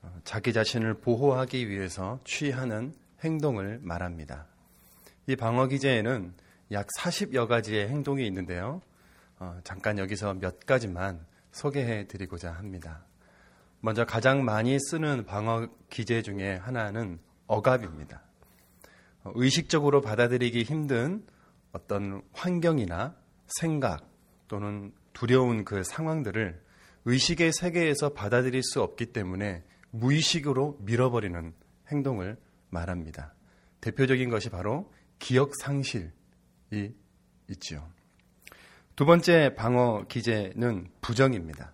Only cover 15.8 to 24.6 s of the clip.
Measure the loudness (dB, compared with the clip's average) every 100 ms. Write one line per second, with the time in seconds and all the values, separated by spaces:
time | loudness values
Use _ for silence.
15.8 | _ -8 0 0 0 -4 -4 -4 -4 -4
16.8 | -4 -4 -6 -8 _ _ -2 2 4 2
17.8 | 0 -12 -14 -18 _ _ -20 _ _ _
18.8 | -20 -20 _ _ -10 2 4 4 2 2
19.8 | 6 6 4 2 4 4 2 0 -2 -2
20.8 | 0 0 0 -4 -8 _ _ _ _ -14
21.8 | -4 -4 -4 -8 -12 -6 -2 2 2 2
22.8 | 0 -2 -4 -8 _ _ _ -4 -2 0
23.8 | 0 -2 -8 _ _ _ _ -8